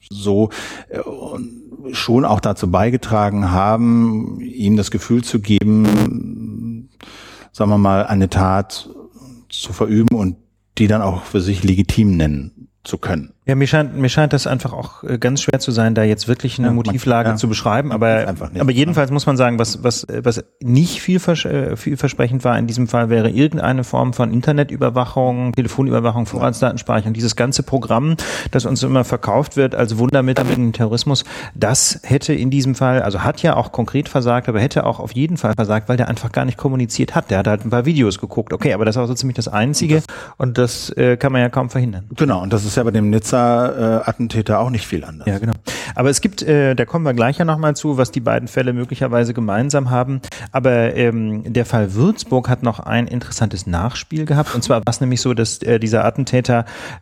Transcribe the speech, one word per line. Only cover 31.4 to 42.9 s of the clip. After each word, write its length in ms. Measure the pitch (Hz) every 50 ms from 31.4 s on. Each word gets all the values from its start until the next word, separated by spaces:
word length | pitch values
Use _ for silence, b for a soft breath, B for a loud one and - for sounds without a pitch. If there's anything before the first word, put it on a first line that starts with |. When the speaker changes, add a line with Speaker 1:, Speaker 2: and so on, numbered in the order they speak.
| B B B
Speaker 2:
das 460 | - 107 104 131 - - - - - -
hätte 300 | - 127 143 - - 147
in 160 | 78 123 131
diesem 260 | 135 143 127 135 123
Fall, 260 | - 135 127 127 127
also 220 | - 107 98 92 92
hat 180 | 127 - - -
ja 120 | 165 -
auch 160 | - 117 -
konkret 380 | - - 113 - - 139 147 -
versagt, 400 | - 135 120 120 120 123 - 127
aber 100 | 110 101
hätte 260 | 120 143 - 156 -
auch 140 | - 113 -
auf 140 | 131 - -
jeden 240 | 123 147 160 175
Fall 160 | - - 107 110
versagt, 340 | 113 110 101 107 113 -
weil 80 | - 127
der 140 | 123 123 -
einfach 240 | 120 - - 117 -
gar 100 | 131 131
nicht 140 | 127 -
kommuniziert 580 | - - 139 131 131 123 107 - - 127 - -
hat. 160 | 170 - -
Der 60 | 104
hat 100 | 95 98
halt 160 | 110 104 104 -
ein 60 | 113
paar 160 | 120 120 123
Videos 340 | 156 165 147 120 101 95 -
geguckt. 320 | - - - 117 107 -
Okay, 220 | 78 - - 147 95
aber 100 | 101 110
das 140 | 110 110
war 100 | 127 120
so 60 | 117 127
ziemlich 240 | - 135 131 123
das 100 | - 110
Einzige 480 | - 104 104 113 139 147 - 170 151 156
Speaker 1:
Und 60 | 156
das 80 | - B B B B B B
Speaker 2:
und 200 | - - 123 117
das, 320 | 123 123 117 - - - - -
äh, 180 | - 127 123 123
kann 160 | 123 - 139
man 80 | 131 127
ja 80 | 123
kaum 220 | 120 - 131 131 120
verhindern. 400 | - 131 123 117 98 90 101 - 123
Speaker 1:
Genau, 260 | - 160 139 95 90 92
und 80 | 98
das 140 | 113 104 101
ist 100 | 104 -
ja 80 | 131 117
bei 80 | 113